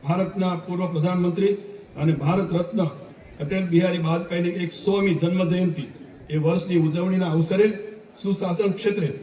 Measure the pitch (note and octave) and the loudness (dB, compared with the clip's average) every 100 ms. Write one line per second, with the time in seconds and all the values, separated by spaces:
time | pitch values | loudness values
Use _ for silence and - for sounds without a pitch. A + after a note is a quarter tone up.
0 | C#3+ F3+ F3+ G3 F#3 F3 E3+ F3 F3+ D#3+ | 0 0 0 0 0 -2 -4 -4 -2 0
1 | E3+ F3+ F3 E3 G3 G3+ - - - - | 0 2 0 2 2 0 -4 -16 -16 -2
2 | D3+ D3 C#3+ G3 F3 F3 F3 A3 E3 - | 0 2 2 0 0 -2 -2 0 -2 -4
3 | - - - - D3 F#3+ F#3 E3+ F3+ E3+ | -18 -20 -20 -10 -4 -2 2 4 4 0
4 | D#3+ E3+ E3+ F3 F3 F3 E3+ - G3+ G3 | 0 -2 -2 -2 -2 -2 -4 -2 0 2
5 | G3 D3+ E3+ F#3 F3 F3+ F#3 D#3 - - | 2 2 2 2 2 2 0 -2 -8 -12
6 | - - - D3+ D#3 F3+ F#3 F3 D#3 D#3+ | -18 -20 -4 0 2 0 2 2 2 0
7 | F#3 F#3+ F3+ D#3+ D#3+ F#3+ G#3+ G#3+ - - | 0 0 2 2 2 4 4 2 -8 -14
8 | - - G3 G3 F#3+ E3+ G3+ F3 A3 G3 | -20 -8 -2 -2 -2 0 0 0 0 0
9 | D3+ - | -2 -4